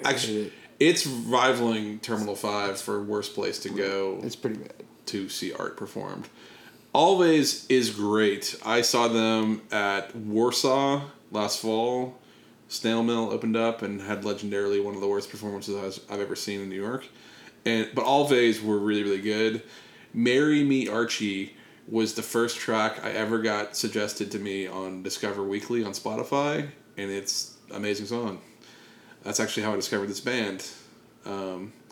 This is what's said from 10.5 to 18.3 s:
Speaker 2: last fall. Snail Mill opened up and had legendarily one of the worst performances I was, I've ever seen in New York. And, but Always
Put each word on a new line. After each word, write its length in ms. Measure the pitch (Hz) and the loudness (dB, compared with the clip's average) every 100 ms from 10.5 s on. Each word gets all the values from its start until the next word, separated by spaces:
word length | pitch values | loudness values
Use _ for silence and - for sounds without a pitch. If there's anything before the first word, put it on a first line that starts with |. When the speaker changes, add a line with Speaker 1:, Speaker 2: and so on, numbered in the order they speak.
| 120 135 135 139 143 143 - - | 4 2 4 2 0 -2 -14 -8
Speaker 2:
last 280 | 110 101 - | -4 -2 -2
fall. 580 | 113 110 120 127 127 - - - - - - | 0 0 2 0 -4 -8 -20 -20 -20 -20 -12
Snail 340 | - 113 113 | -4 0 2
Mill 280 | 117 117 107 | 2 2 0
opened 240 | 104 113 113 | -2 -2 0
up 260 | 117 117 | 0 -2
and 200 | 101 101 | -6 -6
had 200 | 98 98 | -6 -4
legendarily 600 | 104 98 101 101 101 101 | -4 -4 -4 -2 2 2
one 120 | 101 | 0
of 60 | 101 | -2
the 80 | 98 | -2
worst 220 | 101 - | -2 -4
performances 440 | 110 104 98 - 101 | -8 -8 -8 -6 -6
I 60 | |
was, 180 | 98 95 - | -6 -8 -8
I've 100 | 101 | -6
ever 160 | 98 92 | -4 -6
seen 240 | - 98 | -6 -6
in 80 | 98 | -6
New 120 | 95 | -6
York. 260 | 104 131 - - - - - - 117 | -6 -6 -10 -20 -20 -20 -20 -6 0
And, 220 | 113 110 | 0 0
but 100 | 131 | 0
Always 560 | 131 139 143 | 2 4 6